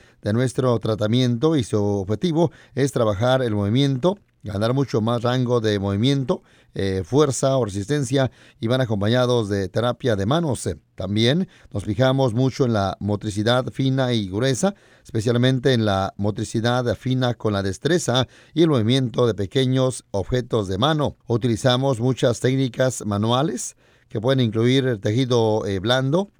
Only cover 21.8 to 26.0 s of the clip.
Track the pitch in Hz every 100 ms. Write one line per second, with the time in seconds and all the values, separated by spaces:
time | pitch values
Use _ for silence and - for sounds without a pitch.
21.8 | 135 107 127 - 131 113 131 135 131 127
22.8 | 131 - 104 101 110 127 165 233 - -
23.8 | _ _ _ 110 127 131 117 113 120 135
24.8 | 131 104 107 117 127 120 110 107 101 98
25.8 | 92 131